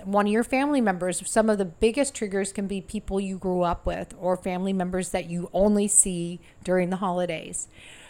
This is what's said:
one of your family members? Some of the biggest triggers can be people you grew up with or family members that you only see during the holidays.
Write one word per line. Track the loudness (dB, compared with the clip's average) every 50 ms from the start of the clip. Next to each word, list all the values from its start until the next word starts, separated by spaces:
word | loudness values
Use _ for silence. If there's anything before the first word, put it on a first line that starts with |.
| -2
one | 0 2 4 4 4
of |
your | 4 2 2
family | 2 0 0 2 2 2 2
members? | 2 2 2 0 -2 -2 -2 -4 -6 0
Some | 2 4 4 4
of | 4 2
the | 0
biggest | -2 -2 0 2 2 2 2 0 0 -2
triggers | -4 -6 -2 -2 -2 -2 -2 -4
can | -4 -4 -4
be | -4 -6
people | -6 -8 -8 -8 -6 -4 -2 -2
you | -2 -2 -4 -4
grew | -2 -2 0 2 2
up | 2 0 -2 -2
with | -4 -4 -4 -6 -10 -10 -6
or | -2 -2 -2 0
family | -2 -4 -4 -2 -2 -2 0
members | -2 -2 -2 -2 -4 -4 -2
that | -4 -4 -4 -4
you | -6 -6 -6 -2 2
only | 4 4 4 4 4 2 4
see | 4 4 4 4 0 -4 -4 -6 -8 -10 -14 -20 -20 -10 -4
during | 0 2 2 2 0
the | 0 -2
holidays. | -2 -2 -2 -2 -2 -2 -4 -6 -8 -10 -10 -10 -10 -12 -14 -20 -20 -20 -20 -20 -20 -20